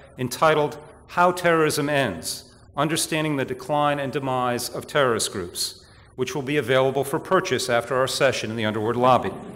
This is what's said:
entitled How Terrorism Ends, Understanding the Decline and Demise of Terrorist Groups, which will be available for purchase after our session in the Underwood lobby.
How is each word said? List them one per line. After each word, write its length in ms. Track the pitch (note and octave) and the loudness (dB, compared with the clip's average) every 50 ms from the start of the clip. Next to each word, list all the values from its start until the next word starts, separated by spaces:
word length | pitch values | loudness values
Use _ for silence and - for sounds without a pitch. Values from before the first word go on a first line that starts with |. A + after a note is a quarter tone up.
| - - - | -20 -16 -10
entitled 640 | - B2+ B2 - - D#3+ D#3+ D#3 D3+ D3 D3 - - - - - - - - | -8 -6 -6 -2 2 4 4 4 4 2 0 -4 -8 -16 -20 -20 -20 -20 -6
How 220 | - F3 F3 F#3 | 0 2 4 4
Terrorism 600 | F3+ F3+ - F3 E3 D#3+ D#3 D3+ - D3+ C#3+ D3 | 4 2 2 4 4 4 4 2 2 0 0 0
Ends, 640 | D3 C#3 C3+ G#2+ F2 E2 - - - - - - - - - - - | 2 2 0 0 -2 -6 -8 -10 -10 -10 -12 -20 -20 -20 -20 -10 -4
Understanding 640 | C#3 D3 D#3 E3 D3+ - - E3 D#3 D#3 D#3 D3 | -2 -2 0 0 -2 -2 -2 -2 -2 0 0 -2
the 80 | C3+ B2+ | -2 -2
Decline 560 | G#2+ B2+ - - - D3+ D3 D3 D3 C#3+ C#3+ | -4 -6 -8 -6 -4 -2 0 2 2 0 0
and 100 | C#3 B2+ | -2 -4
Demise 600 | B2+ D3 C3+ B2+ B2+ B2+ B2 B2 A#2+ A#2+ - - | -4 -4 -4 -4 -2 -2 -2 -2 -2 -2 -4 -6
of 160 | - C#3+ - | -8 -10 -8
Terrorist 440 | - - D3+ C#3 B2 A2+ G2+ - - | -2 0 2 2 4 2 0 -2 -4
Groups, 540 | - G#2 F2 F2 - - - - - - - - - - - - - | -4 -6 -8 -8 -6 -6 -6 -6 -8 -12 -20 -20 -20 -20 -20 -14 -10
which 200 | B2 B2+ - - | -8 -6 -6 -6
will 60 | D3+ | -6
be 160 | B2+ C3+ D3 | -4 -2 -2
available 480 | D3+ B2 A#2 C3 C3 C3 C3+ B2+ C#3+ C3+ | 0 2 2 4 4 4 2 2 0 -2
for 140 | - E3+ D#3 | -2 -4 -6
purchase 500 | - - F#3+ F3+ - - C3 A#2+ - - | -2 0 0 0 2 0 -2 -2 0 0
after 260 | A#2+ A#2 A#2 - C3+ | 0 0 0 0 0
our 120 | B2+ C3+ | 0 0
session 440 | B2+ - - D3+ C3 - - - G#2+ | 0 2 2 2 2 2 0 -4 -6
in 60 | A2 | -4
the 80 | A#2 A2 | -2 -2
Underwood 320 | G#2+ G#2 A2 G#2+ A2+ A#2 | -2 -2 0 0 -2 0
lobby. 340 | B2 B2 C3 B2 A#2 - F#2+ F#2 - - - - | 4 4 6 6 6 4 0 -6 -8 -10 -14 -14